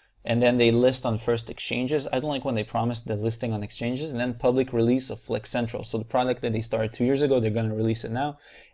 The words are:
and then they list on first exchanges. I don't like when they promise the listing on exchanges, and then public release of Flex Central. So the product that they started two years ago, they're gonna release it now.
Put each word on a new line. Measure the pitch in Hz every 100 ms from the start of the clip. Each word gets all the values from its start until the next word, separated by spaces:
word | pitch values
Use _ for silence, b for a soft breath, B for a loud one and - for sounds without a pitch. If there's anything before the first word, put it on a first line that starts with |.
| b b
and | - 117
then | 123 123
they | 117
list | 117 127 131
on | 123 110
first | - 117 113
exchanges. | - - 120 127 151 135
I | 131
don't | 151
like | 139
when | 135
they | 117
promise | 107 113 117 117
the | -
listing | 104 113 113 120
on | 110
exchanges, | 104 - 117 127 156
and | 120
then | 123
public | 120 127 127 131
release | 120 117 127 131
of | 110
Flex | - 120 -
Central. | 123 117 -
So | - 113
the |
product | 110 131 127 123
that | 120
they | 110
started | 113 113 110
two | -
years | 123 135
ago, | 143 131
they're | 110
gonna | 107 110
release | 110 110 113
it | 117
now. | 117 147 147 B B B